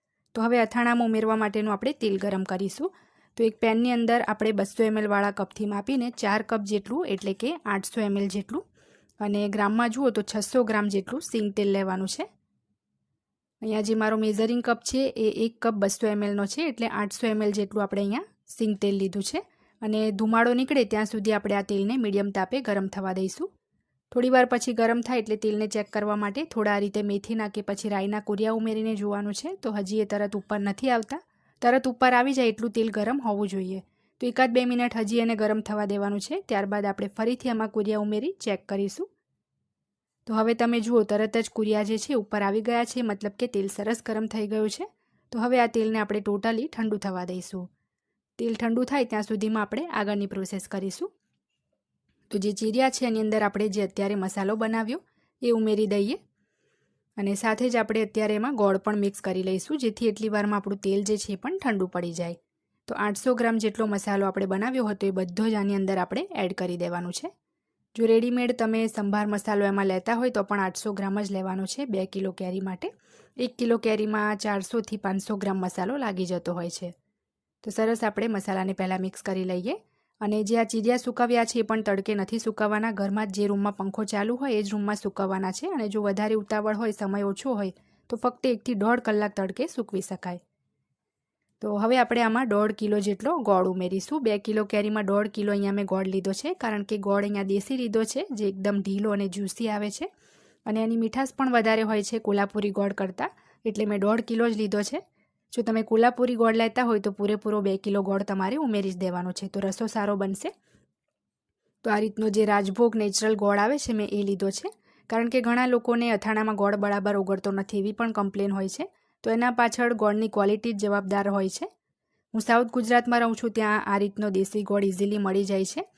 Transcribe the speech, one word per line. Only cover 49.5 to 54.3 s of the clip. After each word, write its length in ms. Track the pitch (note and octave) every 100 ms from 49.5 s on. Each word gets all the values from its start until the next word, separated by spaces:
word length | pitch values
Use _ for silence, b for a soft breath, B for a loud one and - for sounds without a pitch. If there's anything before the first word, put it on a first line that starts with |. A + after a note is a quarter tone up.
| A3
આપણે 220 | G3+ A3 E4+
આગળની 360 | A3 G#3 G#3 G3
પ્રોસેસ 380 | G3 F#3+ F#3+ -
કરીશું. 420 | G3 F#3+ - F#4+ - _ _ _ _ _ _ _ _ _ _ _
તો 80 | G3+
જે 120 | G3+
ચીરિયા 380 | G3 A3 A3+ C4
છે 160 | C4 B3
એની 160 | A3
અંદર 180 | A3 G#3+
આપણે 260 | G#3 G3+ G#3+
જે 140 | G3
અત્યારે 340 | F#3+ - G3+ G#3
મસાલો 400 | F#3+